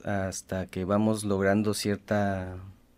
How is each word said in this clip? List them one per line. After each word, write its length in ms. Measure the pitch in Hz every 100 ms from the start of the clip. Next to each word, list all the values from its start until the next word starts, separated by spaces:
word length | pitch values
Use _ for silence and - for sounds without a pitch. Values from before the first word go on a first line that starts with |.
hasta 600 | - 101 95 90 - 95 92
que 180 | -
vamos 400 | 92 104 110 110
logrando 500 | 107 98 98 101 107
cierta, 840 | 101 104 101 - 104 101 95 92 92 95 - -